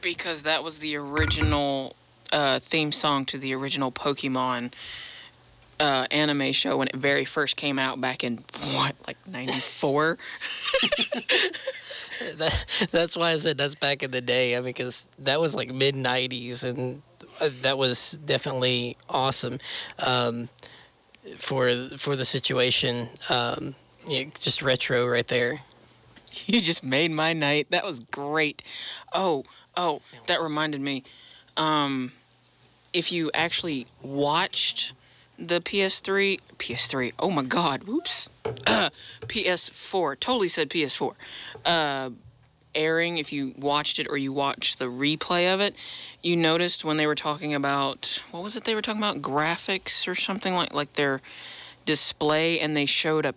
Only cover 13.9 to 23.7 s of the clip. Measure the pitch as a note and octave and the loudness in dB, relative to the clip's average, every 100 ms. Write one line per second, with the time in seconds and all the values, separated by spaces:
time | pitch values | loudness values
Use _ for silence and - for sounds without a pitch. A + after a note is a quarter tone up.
13.9 | C#3 C#3 B2+ B2 B2 B2+ A#2+ B2+ B2 B2+ | 0 -2 -4 0 2 4 2 -2 -4 0
14.9 | A#2+ - - C3+ C#3+ E3 C#3+ B2 C3 C#3 | 0 -2 -6 0 2 2 0 -2 2 2
15.9 | C3+ B2+ B2+ B2+ B2+ A#2+ A#2+ C3 A#2+ B2+ | 2 0 0 0 -4 -2 0 0 -2 -4
16.9 | C3+ - - - - D#3+ B2+ C3 C3+ C3 | -6 -16 -20 -18 -2 -2 0 0 2 2
17.9 | B2 - D#3 D3 C3+ - C3+ B2+ B2 A#2+ | 4 2 -2 -2 -2 -2 0 2 2 -2
18.9 | - - C3 C3+ C3 B2+ B2+ - - - | -8 -4 0 2 2 0 -4 -8 -10 -10
19.9 | - - B2+ A#2+ A#2 A#2+ - - - - | -4 0 2 2 -2 -8 -12 -20 -20 -20
20.9 | _ _ - - - - C3+ B2+ B2 C3 | _ _ -20 -20 -6 -2 2 2 2 -2
21.9 | C#3 - C#3 B2+ C3+ - C3 B2 B2 C3+ | -6 -2 0 2 2 2 2 4 4 2
22.9 | A#2+ A2+ - - B2 A#2+ - - | 0 -4 -10 -2 0 0 -2 -6